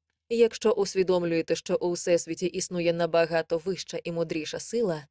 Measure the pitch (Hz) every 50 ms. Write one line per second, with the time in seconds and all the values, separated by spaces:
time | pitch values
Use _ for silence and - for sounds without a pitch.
0 | _ _ _ _ _ - 233 226 233 220 - - - 214 - - 196 185 - 190
1 | 185 175 185 180 175 170 165 165 160 - 165 - - - 185 165 - 175 175 175
2 | - 185 175 165 - 165 165 - 185 175 - 185 175 - 180 175 170 170 170 170
3 | 170 160 160 165 165 160 170 165 160 - 165 165 - 190 180 - - - - 165
4 | - 170 170 165 170 160 165 160 151 - - - - - - 240 240 185 160 151
5 | 143 _